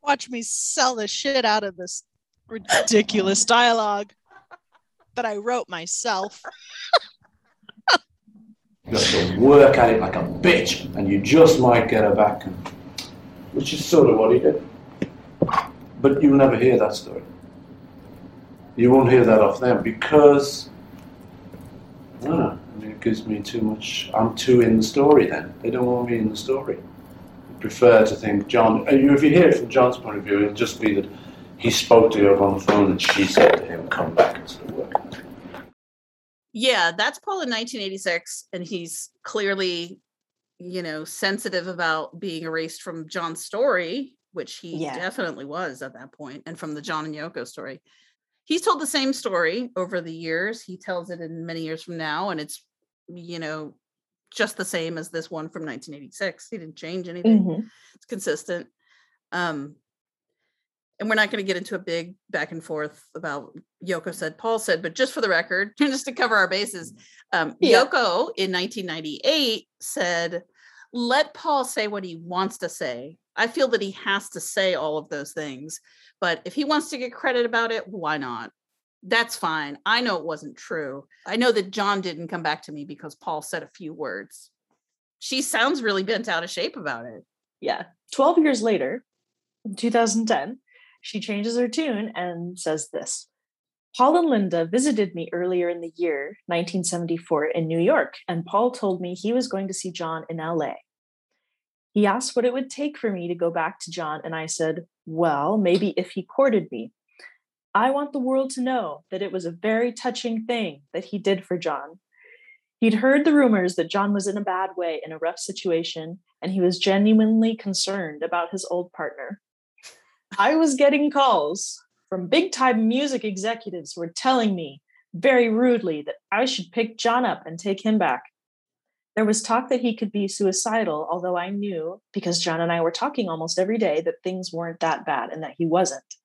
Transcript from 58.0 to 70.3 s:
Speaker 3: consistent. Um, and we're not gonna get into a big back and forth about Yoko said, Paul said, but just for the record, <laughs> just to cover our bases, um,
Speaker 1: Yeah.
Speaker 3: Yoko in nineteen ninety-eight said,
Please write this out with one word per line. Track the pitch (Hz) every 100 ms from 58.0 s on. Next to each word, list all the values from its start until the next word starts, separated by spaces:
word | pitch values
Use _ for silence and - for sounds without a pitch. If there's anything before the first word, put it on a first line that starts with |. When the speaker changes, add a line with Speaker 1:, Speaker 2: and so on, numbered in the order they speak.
| _
Speaker 3:
consistent. | - - 151 - 175 - _ _ _ _ _ _
Um, | 175 175 151 143 143 _ _ _ _ _ _ _ _ _ _ _ _
and | 214
we're | 214
not | 208
gonna | 214
get | 190 180
into | - 196
a |
big | 185 170 165 190 _
back | 175 156
and | 165
forth | - 156 151 _ _ 160
about | 165 143 120 - _ _ 175
Yoko | 175 175
said, | 165 160 160
Paul | 226 226
said, | 220 165
but | 170
just | 165 262
for | 302
the | 220
record, | 170 170 180 202 -
<laughs> |
just | 294 262 269
to |
cover | 247 247 214
our | 180
bases, | 190 202 196 165 - _ _ _
um, | 180 156 -
Speaker 1:
Yeah. | 262 - 269
Speaker 3:
Yoko | 294 220 175 302 -
in | 190
nineteen | 180 190 233 185
ninety-eight | 160 156 147 - 311 262 220 _ _
said, | - - 180 170 170